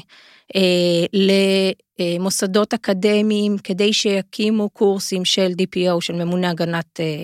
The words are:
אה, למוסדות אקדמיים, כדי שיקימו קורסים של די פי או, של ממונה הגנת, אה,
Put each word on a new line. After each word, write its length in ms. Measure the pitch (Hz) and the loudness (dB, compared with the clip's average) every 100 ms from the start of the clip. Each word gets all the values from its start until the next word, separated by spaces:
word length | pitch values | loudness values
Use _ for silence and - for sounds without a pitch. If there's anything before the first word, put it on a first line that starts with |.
| - - - - - 190 | -4 -20 -20 -20 -6 0
אה, 640 | 185 180 175 170 175 202 190 196 196 196 190 - _ - | 2 4 2 2 0 2 2 4 4 2 0 -4 _ -6
למוסדות 760 | 175 175 190 185 196 190 214 | -4 -2 -2 -2 0 0 0
אקדמיים, 840 | 233 - 196 208 208 214 208 208 202 | -2 -2 0 2 2 2 0 0 -2
כדי 360 | - 185 208 | -4 -2 0
שיקימו 760 | 214 220 196 190 - 214 220 208 | 0 0 -2 -4 -4 0 0 -2
קורסים 560 | - 202 196 - 185 185 | 0 0 0 -2 -4 -2
של 280 | - 190 | 0 0
די 140 | 175 185 | 0 -4
פי 220 | - 180 | 0 0
או, 120 | 175 | 0
של 120 | 170 | -2
ממונה 360 | 170 170 180 180 | -4 -2 0 -2
הגנת, 500 | 170 170 170 165 - | -2 -2 -4 -6 -6
אה, 60 | 160 151 | -6 -6